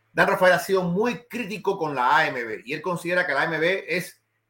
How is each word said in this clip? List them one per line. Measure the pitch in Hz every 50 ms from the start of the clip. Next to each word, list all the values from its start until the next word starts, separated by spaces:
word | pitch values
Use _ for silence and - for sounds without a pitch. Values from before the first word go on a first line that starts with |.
| _ _ -
Dan | 156 170 185
Rafael | 202 190 185 180 180
ha | -
sido | - - 190 190 180
muy | 175 175 185 226 247 233 - - -
crítico | - 240 240 180 208 175 - 202 196 196
con | 165 151 143
la | 131 123 127 147 156
A | 160 147
M | 139 127
B | 117 113 107 95 90
y | 113 143
él | 165
considera | - 185 175 170 - 170 175 180 180 175
que | 139
la | 139
A | 156
M | 160 165 156
B | 160 175 190 190 - -
es | 160 180 - - - _ _ _ _ _ _